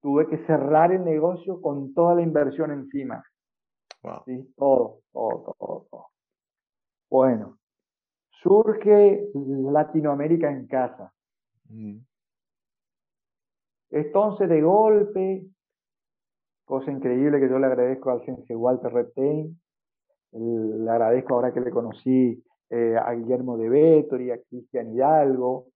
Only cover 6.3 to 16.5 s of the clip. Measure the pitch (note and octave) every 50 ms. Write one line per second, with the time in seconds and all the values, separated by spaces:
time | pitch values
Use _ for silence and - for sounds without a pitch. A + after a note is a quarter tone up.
6.3 | _ _ _ _ _ _ _ _ _ _ _ _ _ _ _ _ - C3 C3 C3
7.3 | A#2+ G#2+ G2+ F2 - _ _ _ _ _ _ _ _ _ _ _ _ _ _ _
8.3 | _ _ _ F3+ G3 G#3+ A3 G#3+ G#3 - - G#3 G#3 G#3 G3+ G3+ G3 - - -
9.3 | - C#3+ C#3 C3 C#3 C3+ C3 C3+ C#3+ D3+ D#3 D3+ - D#3+ D3 D3 C#3+ C#3 D3 D#3
10.3 | E3+ E3+ D#3+ D3 C#3 C3 A#2+ - C3+ C3 B2+ A#2+ - - F#2+ - _ _ _ _
11.3 | _ _ _ _ _ _ _ _ A2 A2+ A2 G#2 G#2 A2 B2+ _ _ _ _ _
12.3 | _ _ _ _ _ _ _ _ _ _ _ _ _ _ _ _ _ _ _ _
13.3 | _ _ _ _ _ _ _ _ _ _ _ _ - D3 D3+ D3+ - G3 G#3 G#3+
14.3 | G3+ G#3 G3+ F3+ E3+ D#3 D3+ E3 F#3+ G#3+ A3 A3 G#3+ G#3 G3+ G3+ G#3 F#3+ F#3+ F#3+
15.3 | F#3+ F#3+ F#3 - _ _ _ _ _ _ _ _ _ _ _ _ _ _ _ _
16.3 | _ _ _ _